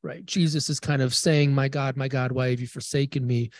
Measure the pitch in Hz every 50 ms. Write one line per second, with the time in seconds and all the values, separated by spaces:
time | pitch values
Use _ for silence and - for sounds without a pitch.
0 | - - - 175 190 - - 196 170 156 151 151 - - 147 - - - 147 135
1 | 131 127 - - - 175 156 147 143 143 139 139 135 135 135 143 135 135 127 135
2 | 135 135 135 131 127 127 127 127 127 127 123 120 127 117 - 120 - - - 139
3 | 139 139 - 143 127 123 127 117 120 113 -